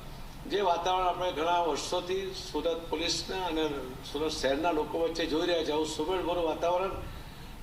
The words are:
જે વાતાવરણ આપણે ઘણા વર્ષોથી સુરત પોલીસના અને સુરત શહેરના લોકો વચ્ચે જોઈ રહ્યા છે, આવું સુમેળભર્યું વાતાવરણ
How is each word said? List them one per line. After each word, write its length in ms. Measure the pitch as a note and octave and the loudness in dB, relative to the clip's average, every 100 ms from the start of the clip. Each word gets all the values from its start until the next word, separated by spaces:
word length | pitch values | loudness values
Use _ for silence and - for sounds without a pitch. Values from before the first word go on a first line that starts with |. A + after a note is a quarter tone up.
| - - - - - | -12 -12 -12 -12 -2
જે 100 | F#3 | 2
વાતાવરણ 460 | F#3+ E3+ F#3 F#3 F3+ | 4 4 2 2 2
આપણે 260 | F3 F3+ | 2 0
ઘણા 300 | C#3+ E3 F3 | 2 2 4
વર્ષોથી 720 | E3+ C3+ - F3+ F3 F#3+ F#3+ - - | 4 0 0 -2 0 -2 -2 -6 -6
સુરત 380 | D3+ E3 E3 E3 | -2 0 -2 -2
પોલીસના 560 | D#3+ E3+ - - F#3+ F3+ | -2 -2 -2 -2 -2 0
અને 220 | D#3+ D#3 C#3 B2+ B2+ - | 0 0 -2 -6 -8 -8
સુરત 200 | D3 D#3 | -2 -2
શહેરના 380 | - C3 C#3 E3+ | 0 0 2 2
લોકો 280 | D#3 D3 E3 | 2 0 0
વચ્ચે 280 | E3 C#3+ D#3+ | 0 0 0
જોઈ 200 | D#3 F3 | 2 2
રહ્યા 180 | E3+ | 2
છે, 80 | D3+ | 2
આવું 140 | D3+ D3+ | 0 0
સુમેળભર્યું 600 | - D#3 F#3+ D#3+ F3 D#3+ | -2 0 0 0 2 0
વાતાવરણ 440 | D3+ E3+ F3+ F#3+ - - - - - - - | 2 2 2 2 -2 -6 -10 -12 -12 -14 -12